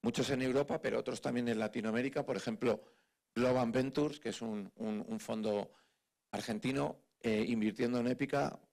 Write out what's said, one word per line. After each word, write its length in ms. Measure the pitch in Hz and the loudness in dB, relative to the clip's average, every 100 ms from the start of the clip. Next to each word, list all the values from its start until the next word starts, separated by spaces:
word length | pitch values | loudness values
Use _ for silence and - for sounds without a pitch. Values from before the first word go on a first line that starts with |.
muchos 280 | 117 123 127 | -2 -2 0
en 100 | 131 | 0
Europa, 400 | 131 131 143 160 | 2 2 0 -2
pero 180 | 135 117 | 0 0
otros 220 | 127 123 | -2 -4
también 260 | 139 120 120 | -2 -2 0
en 100 | 110 | 0
Latinoamérica. 640 | 107 110 110 113 131 143 | 0 -2 0 0 0 -2
Por 120 | 139 107 | -2 -2
ejemplo, 460 | - 110 123 110 - _ _ _ _ | -2 0 2 2 -4 _ _ _ _
Global 360 | 113 127 127 117 | 2 4 4 4
Ventures, 480 | 123 135 135 147 147 | 2 2 2 0 -2
que 100 | 113 | -6
es 120 | 104 | -4
un, 300 | 113 104 95 | -4 -4 -6
un, 300 | - 113 107 - | -6 -2 -2 -4
un 120 | 110 | -6
fondo 520 | - 110 107 104 - - _ _ _ _ _ | -4 -2 2 0 -2 -12 _ _ _ _ _
argentino, 720 | 101 110 107 123 139 147 - _ _ | -8 -4 -2 -2 0 -2 -6 _ _
eh, 260 | 117 107 110 | 0 2 2
invirtiendo 520 | 117 107 101 120 123 | 2 0 2 0 2
en 80 | 120 | 2
Épica 520 | 127 139 143 143 - _ | 0 0 0 0 -4 _